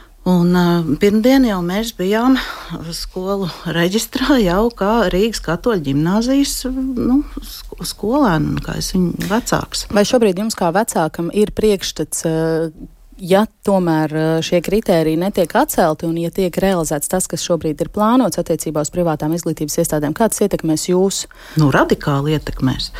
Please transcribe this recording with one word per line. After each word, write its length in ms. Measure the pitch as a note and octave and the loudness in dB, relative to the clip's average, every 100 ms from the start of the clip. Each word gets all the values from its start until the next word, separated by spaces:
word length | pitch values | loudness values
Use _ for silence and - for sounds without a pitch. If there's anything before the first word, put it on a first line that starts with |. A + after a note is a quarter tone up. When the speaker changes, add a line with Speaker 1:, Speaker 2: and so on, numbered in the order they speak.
| - - | -18 -6
Speaker 1:
Un, 300 | - F3+ F3 | 0 4 4
eh, 420 | F3+ F3 F3 D#3+ D#3 | 4 4 2 0 2
pirmdien 400 | G3+ G#3+ A#3 C4+ B3 | 4 4 4 6 4
jau 100 | F#3+ F3 | 2 -2
mēs 240 | G3 A3+ - | -2 -4 -4
bijām 380 | F#3 G#3+ B3 C4 - - - E3 E3 | -2 2 4 2 0 -12 -12 -12 -10
skolu 540 | E3+ - F#3 F#3 G3 F#3 - E3 | -10 -10 -8 -4 -2 -4 -6 -6
reģistrā 720 | D#3+ F3 G#3 - B3+ C4 C#4 | 0 0 0 -2 -2 2 2
jau 300 | F#3 F3+ A#3 | 4 2 0
kā 380 | - G3 A#3 F#3 | 0 0 2 2
Rīgas 320 | F3+ A3+ G#3 | 2 0 -2
katoļu 400 | - E3+ B3 G#3 C#3 | -4 -2 0 -2 0
ģimnāzijas, 640 | C#3 E3 G3+ A#3+ C#4 C#4 - B3+ | 0 2 0 2 2 0 -2 -6
nu, 540 | C4 C4 A#3+ A#3 C4+ - - | -4 -4 -2 2 2 0 -8
sk-, 400 | - - - - | -14 -16 -18 -12
skolēni, 720 | F3+ - G3+ C4+ B3+ D#3+ D3 | -12 -6 -2 2 2 2 0
un 80 | D3+ | -4
kā 140 | D#3 D#3+ | -4 -6
es 140 | D#3+ | -2
viņu 320 | F#3 F3+ E3 E3+ | 0 0 -2 -2
vecāks. 640 | G#3+ - D#3+ - - - | -2 0 -2 -2 -8 -2
Speaker 2:
Vai 160 | G#3 G#3 | 2 4
šobrīd 320 | B3+ A3 F3+ | 4 2 0
jums 160 | A3 | -4
kā 160 | - F3+ | -2 0
vecākam 640 | F3 A3+ G3+ D#3+ - E3+ | 0 0 0 -2 -2 -2
ir 160 | G3+ G#3 | 0 0
priekšstats, 720 | - G#3+ G3 - - D#3 - E3+ | 2 0 0 -4 -6 -6 -4 -2
eh, 400 | D#3+ D#3+ D#3+ E3 D#3+ - - - - | 0 0 0 -2 -6 -18 -20 -20 -14
ja 280 | F3+ F#3+ A3 _ - | 2 2 2 _ 0
tomēr, 480 | G3 F3 D#3+ D#3 | 2 2 2 0
eh, 280 | D#3 D#3+ D#3+ | 0 0 0
šie 200 | D#3+ F3 | 0 0
kritēriji 560 | E3+ G3+ - E3+ D#3+ D#3+ | 2 0 2 2 2 0
netiek 340 | F#3 G#3 E3+ G#3+ | 0 0 0 2
atcelti 480 | D4+ - F3 D#3 E3+ | 2 2 2 0 -2
un 100 | E3 | -2
ja 140 | E3+ | -4
tiek 240 | F3+ F#3 | -2 -2
realizēts 560 | F3+ F#3+ F#3 D#3+ D3 - | 0 0 0 0 -4 -2
tas, 160 | F#3 - | -2 -2
kas 160 | E3 | -6
šobrīd 380 | - E3+ D#3 D3+ | -2 -2 -2 -4
ir 100 | E3 | -4
plānots 480 | - G#3+ B3+ G#3+ - | 0 2 4 2 0
attiecībā 420 | E3+ D#3+ - D3+ | -2 -2 -2 -2
uz 100 | D3 | -2
privātām 440 | F3+ E3+ D3+ D3+ | -2 0 0 -2
izglītības 440 | E3+ E3+ D#3+ D3+ - | -2 -4 -4 -4 -2
iestādēm, 320 | E3 D3+ D3 | 0 0 -2
kā 160 | D#3 A3 | 0 0
tas 80 | - | 2
ietekmēs 480 | G3+ F3 D#3+ D#3 - | 0 0 0 0 0
jūs? 400 | F3+ G3 - - - - - | 2 2 -2 -8 -16 -6 2
Speaker 1:
Nu, 140 | D3 | 4
radikāli 680 | D#3 - - - C#3 D3 D3+ | 4 2 0 0 -2 0 -2
ietekmēs. 520 | - - C3 B2+ - - | -4 -4 -2 -2 -6 -10